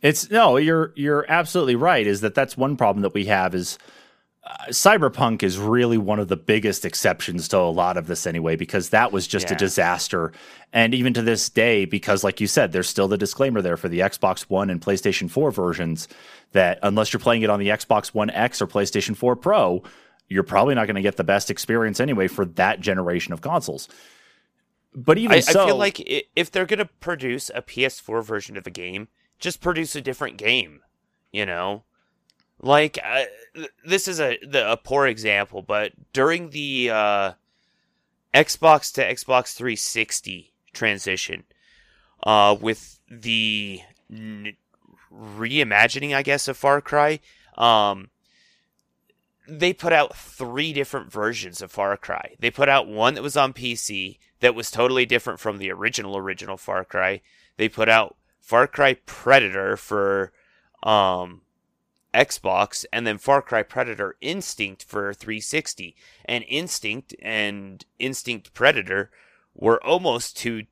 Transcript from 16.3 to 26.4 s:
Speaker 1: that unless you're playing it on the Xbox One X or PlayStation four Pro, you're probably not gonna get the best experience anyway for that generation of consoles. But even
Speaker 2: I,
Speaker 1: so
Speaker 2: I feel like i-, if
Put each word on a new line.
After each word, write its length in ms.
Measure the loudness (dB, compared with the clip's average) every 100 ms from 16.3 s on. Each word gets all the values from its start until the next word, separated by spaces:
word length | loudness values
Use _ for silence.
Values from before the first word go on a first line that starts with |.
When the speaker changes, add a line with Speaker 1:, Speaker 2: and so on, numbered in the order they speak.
| -20 _
Speaker 1:
that 260 | 2 4 4
unless 320 | 0 0 0
you're 60 | 0
playing 240 | 2 2
it 80 | 2
on 80 | 0
the 80 | 0
Xbox 440 | -2 2 0 0
One 200 | -2 -2
X 280 | 0 -2 0
or 60 | -4
PlayStation 500 | -2 -2 -2 -4 -2
four 200 | 0 0
Pro, 480 | 2 2 2 0 -6 -20 _ _ _
you're 140 | -2
probably 320 | 2 4 4
not 140 | 2 0
gonna 160 | 0
get 140 | -2 -2
the 60 |
best 280 | 2 2 0
experience 480 | -8 -2 0 0 0
anyway 280 | 0 2 0
for 180 | 0 -4
that 340 | 2 2 2
generation 540 | -2 -2 0 -2 -4
of 80 | -8
consoles. 460 | -4 -4 -4 -10 -12 -20 -20 _ _ _ _ _ _ _ _ -8
But 240 | 2 4
even 180 | 6 6
Speaker 2:
I, 40 |
Speaker 1:
so 200 | 8 6
Speaker 2:
I 40 | 6
feel 100 | 4
like 220 | 2 -2
i-, 240 | -4 -4 -4
if 140 | -4